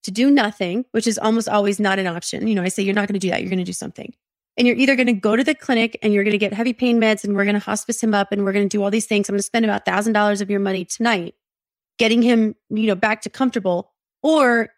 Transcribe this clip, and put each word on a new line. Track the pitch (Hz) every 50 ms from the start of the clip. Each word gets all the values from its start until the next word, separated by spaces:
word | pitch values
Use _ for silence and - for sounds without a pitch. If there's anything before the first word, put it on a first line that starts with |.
| -
to | -
do | 190 220 247 285
nothing, | 285 277 220 208 208 - 190 175 180 233 254 -
which | - 226 220
is | 233 214 -
almost | - 220 226 226 220 233
always | 208 208 202 202 202 190
not | 208 196 190 196
an | 190 180
option." | 170 175 - - - - - 226
You | 214
know, | 190 175
I | 185
say, | - - 196
"You're | 196 190
not | 208 202
gonna | 202 202 185
do | 190 180
that. | - - -
You're | 185
gonna | 190 185 180
do | 180 185
something. | - - - - - - - - _ _ _ _ _ _ _ _
And | - 240
you're | 247 233
either | - 269 269 277
gonna | 247 254 247 233
go | 190 185 208 214
to | 233 -
the | 311 294
clinic | - - - 247 226 233 226 - - -
and | 214 208
you're | 202 196
gonna | 214 208 202
get | 208 196 208
heavy | 202 233 254 233
pain | - 254 247 233 233
meds | 226 220 220 214 -
and | 208 202
we're | 196 196
gonna | 202 208 208
hospice | - - 208 208 - - 233 - -
him | 220 208
up | 202 202 - 208
and | 202 202
we're | 196 190
gonna | 208 202 190
do | - 208 196
all | 202
these | 202 226 214
things. | - 220 202 202 -
I'm | 202
gonna | 202 202
spend | - - 226 226
about | 214 202 202 -
thousand | 190 180 196 208 226 214
dollars | 208 208 208 208 196
of | 208 196
your | 208 196
money | 202 196 190 190 180
tonight, | - - - 226 233 220 185 170 170 - _ _ _ _ _ _ _ _ _ _ _ _ -
getting | 226 220 233 233 233
him, | 247 240 226 220 214 214 - _ _
you | 208 214 220 220
know, | 196
back | 180 226 214 220 - -
to | 208
comfortable, | - - 262 254 - 233 190 190 175 175 - - _ _ _ _ _ _ -
or | 302 320 311 269 247 240 233 220 - -